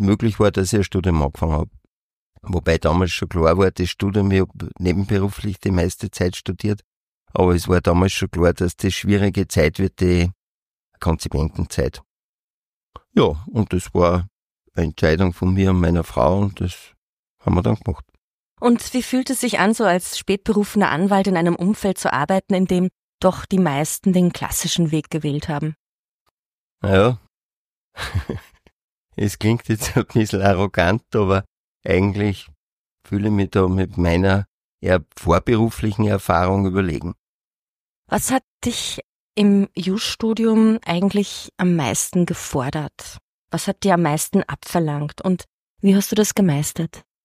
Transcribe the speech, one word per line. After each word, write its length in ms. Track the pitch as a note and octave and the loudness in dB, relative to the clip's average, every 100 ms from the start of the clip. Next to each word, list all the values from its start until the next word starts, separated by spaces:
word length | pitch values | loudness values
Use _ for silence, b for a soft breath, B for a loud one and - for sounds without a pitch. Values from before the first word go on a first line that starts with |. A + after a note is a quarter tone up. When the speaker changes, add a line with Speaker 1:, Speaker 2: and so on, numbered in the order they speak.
Speaker 1:
möglich 400 | G2 G#2 A#2 G2 | 0 2 0 2
war, 100 | G#2 | 2
dass 220 | G2 F#2 | 2 0
ich 80 | G#2+ | 0
ein 40 | |
Studium 380 | F#2 F#2 F2+ D#2+ | 0 0 2 2
angefangen 300 | C#2+ - E2 | 0 -2 -2
hab. 160 | D#2 D#2+ - _ _ _ _ _ _ | -2 -4 -10 _ _ _ _ _ _
Wobei 360 | - F2+ - D#2+ | -8 -4 0 0
damals 340 | D#2 E2+ F2+ | 2 2 0
schon 160 | - F2 | -2 -4
klar 280 | F2 D#2+ F2 | 2 2 4
war, 140 | F#2+ | 2
das 180 | - F2+ | 0 -4
Studium, 440 | - G2 G2+ G2 | -4 -2 0 2
ich 80 | F#2+ | 2
hab 100 | F2+ - - - | 0 -6 -14 -4
nebenberuflich 800 | F2+ F#2 G2 G2+ G2+ - G#2+ F#2 | -2 0 0 -2 -2 -6 -8 -6
die 100 | G2 | -2
meiste 400 | F2+ F2 - F#2+ | 0 0 -4 -8
Zeit 240 | - F2+ | -4 -4
studiert, 460 | - - F#2 G#2 G#2 _ _ _ _ _ | -4 -8 -6 -4 -4 _ _ _ _ _
aber 200 | - F2+ | 0 2
es 120 | F2 F2 | 2 2
war 140 | F2+ | 2
damals 320 | F2 F2 F#2+ | 2 2 2
schon 180 | - F#2+ | 0 -4
klar, 220 | E2 F2 | 0 2
dass 240 | E2+ F2+ - | 2 -2 -2
das 160 | G2+ | -4
schwierige 560 | - F#2+ G2+ G2+ F#2+ F2+ | -2 0 0 2 0 -2
Zeit 300 | - D#2 - | 0 0 0
wird, 220 | F#2+ - | -4 0
die 300 | F2+ F2 F2+ - _ _ _ _ _ _ | 0 2 0 -4 _ _ _ _ _ _
Konzipentenzeit. 1000 | E2+ D#2+ - C#2+ D#2 - D#2 - B1+ - - _ _ _ _ _ _ _ _ - _ | -4 -4 -4 -2 -2 -4 -6 -2 -4 -4 -16 _ _ _ _ _ _ _ _ -20 _
Ja, 280 | - G#2+ D2 A2 | 2 2 2 -4
und 260 | - G#2 | -2 0
das 220 | F2+ - | -2 -2
war 340 | F2+ F2 F2 F2+ _ _ _ _ | 2 4 2 -2 _ _ _ _
eine 140 | - D#2+ | -4 -4
Entscheidung 440 | - D#2+ D#2+ F#2 | 0 2 4 2
von 220 | - F#2 | 0 0
mir 160 | F#2 F#2+ | 2 4
und 100 | F#2 | 4
meiner 240 | E2 E2+ | 2 0
Frau 360 | D#2+ - C2 G2 | 0 0 2 2
und 200 | G2+ - | -2 -4
das 320 | F#2 - - _ _ _ _ _ | -6 -8 -18 _ _ _ _ _
haben 140 | - | 0
wir 80 | F2 | 0
dann 140 | A2+ A2 | 2 -2
gemacht. 280 | - - - _ _ _ _ - | -4 -10 -12 _ _ _ _ -2
Speaker 2:
Und 320 | A#3+ A#3 - | 0 0 -2
wie 100 | B3+ | -6
fühlt 280 | - B3+ C4 | -2 -2 -2
es 100 | B3+ | -4
sich 180 | B3 E3+ | -2 0
an, 120 | F#3+ | 0
so 120 | A3+ | 2
als 340 | G#3 F3 - - | 2 0 -2 -8
spätberufener 720 | - G3 - G#3 G3+ G#3+ F#3 | -4 -2 0 0 0 0 0
Anwalt 360 | D3 F#3+ G3 G3 | 0 0 2 0
in 120 | F3+ | 0
einem 180 | F3 - | 0 0
Umfeld 400 | F3+ G#3+ G3+ F#3 | -2 -2 -2 -2
zu 160 | - | -2
arbeiten, 400 | C3 D3 F#3+ - | -2 0 -2 0
in 140 | F#3 F#3 | 0 0
dem 240 | F3+ F#3 - _ - | 0 -2 -4 _ -2
doch 280 | F#3 - - | -2 -2 -2
die 120 | F#3+ | 0
meisten 540 | E3+ C#3 D#3 - G3 | 0 0 -4 -2 0
den 220 | F3+ F3 | 2 2
klassischen 560 | - - - E3+ - E3 | 0 -6 -6 -4 -2 0
Weg 180 | D#3 - | -2 -4
gewählt 400 | D#3+ D3+ C#3+ - | -4 -4 -4 -4
haben? 260 | D3 D#3 D#3 _ _ _ _ _ _ _ _ _ _ | -6 -6 -8 _ _ _ _ _ _ _ _ _ _
Speaker 1:
Naja, 360 | G2 F#2+ A2 A#2+ _ _ _ _ _ _ _ | 2 4 4 2 _ _ _ _ _ _ _
<laughs> 1200 | - - - - - - _ _ _ _ _ _ - | -12 -6 -6 -6 -10 -14 _ _ _ _ _ _ -6
es 220 | G#2 - | -4 -2
klingt 300 | G#2+ A#2 - | 0 0 0
jetzt 280 | G#2+ - - | -4 -2 -2
ein 80 | |
bisschen 380 | - A#2 G#2+ G2 | 0 0 0 0
arrogant, 720 | G2 F#2 G2 - F2 A2 - A#2 | 2 2 0 0 0 0 -2 -2
aber 300 | G2 F#2+ - _ _ _ | 2 0 -2 _ _ _
eigentlich 680 | - F2+ G2+ G2 G#2 F#2+ - - _ _ _ _ - | 0 2 2 0 -2 -4 -10 -20 _ _ _ _ -6
fühle 200 | G2+ G#2 | -2 0
ich 60 | |
mich 160 | G2+ G2 | 0 0
da 160 | G2+ F#2 | 2 2
mit 280 | F#2+ F#2 - | 2 -2 0
meiner 480 | F2 E2+ F#2+ G2 G2 _ _ _ | 2 4 4 2 -2 _ _ _
eher 200 | F2+ F2+ - - | 0 0 0 -6
vorberuflichen 880 | - E2+ - A2+ A2+ - G#2+ G#2 G#2+ | 0 0 2 2 2 -2 -4 -2 0
Erfahrung 600 | G2 - F2 F2+ G2 F#2+ | 0 0 0 2 2 0
überlegen. 480 | F#2+ F#2 D#2 F2 - _ _ _ _ _ _ _ _ - | 0 -2 -4 -6 -12 _ _ _ _ _ _ _ _ -6
Speaker 2:
Was 220 | G3+ - | -4 -2
hat 120 | C4 - _ | -4 -4 _
dich 380 | A#3+ A#3 - - - _ _ - | -8 -6 -8 -12 -16 _ _ 0
im 340 | G3+ G3+ G3 | 4 4 2
Jus-Studium 1040 | - F3+ G3 - - A3 A3+ A3+ A3 A3 A3 | -4 -4 -4 -4 -4 -4 0 2 4 4 2
eigentlich 680 | - F3 G3 G3+ G3 - - - | -2 0 0 0 -2 -6 -12 -2
am 200 | F3+ E3+ | 0 2
meisten 500 | B2 - - F3+ F3 | 0 -2 -2 0 -2
gefordert? 880 | - - D3 B2+ D#3 D3 - - - _ _ _ | -4 -6 -4 -4 -4 -6 -10 -20 -20 _ _ _
Was 180 | E3 - | -6 -4
hat 160 | - | -2
dir 100 | G3+ | 2
am 80 | F3 | 2
meisten 400 | D#3+ D3+ - G3 | 2 0 -2 -2
abverlangt 800 | - C#3+ - F3 D#3 D3 D3 - | -2 -8 -4 -2 0 -2 -6 -6
und 220 | F#3+ F3+ - _ _ _ | -2 -2 -4 _ _ _
wie 160 | G3 G3 | 4 4
hast 160 | - | 2
du 20 | |
das 200 | A3 G#3 | 0 0
gemeistert? 720 | - F#3 C#3+ D#3 - E3 - - _ | 2 2 2 -2 -6 -8 -10 -20 _